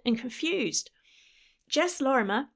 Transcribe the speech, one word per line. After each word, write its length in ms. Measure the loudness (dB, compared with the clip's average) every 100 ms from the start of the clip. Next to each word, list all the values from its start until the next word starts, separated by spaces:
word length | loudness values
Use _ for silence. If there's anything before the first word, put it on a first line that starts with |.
and 140 | -2 -2
confused. 720 | -2 -4 -2 0 0 -2 -4 _ _ -20 -20 _ _ _ -4
Jess 320 | 0 0 0
Lorimer, 500 | 2 2 2 -2 -4